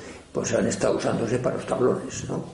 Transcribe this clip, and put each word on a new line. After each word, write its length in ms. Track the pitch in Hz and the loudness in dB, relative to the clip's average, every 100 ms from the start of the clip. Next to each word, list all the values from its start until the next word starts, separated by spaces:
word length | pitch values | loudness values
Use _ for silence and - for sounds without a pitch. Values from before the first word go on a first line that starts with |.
| - - - | -14 -16 -8
pues 200 | - 98 | -4 0
han 120 | 107 113 | 2 2
estado 300 | - 110 - | 2 2 2
usándose 420 | - 110 117 123 | 2 0 0 0
para 180 | 143 101 | 0 -2
los 100 | - | -2
tablones, 580 | - 123 95 87 - 120 | 2 4 2 -4 -8 -6
¿no? 160 | 156 - | -6 -8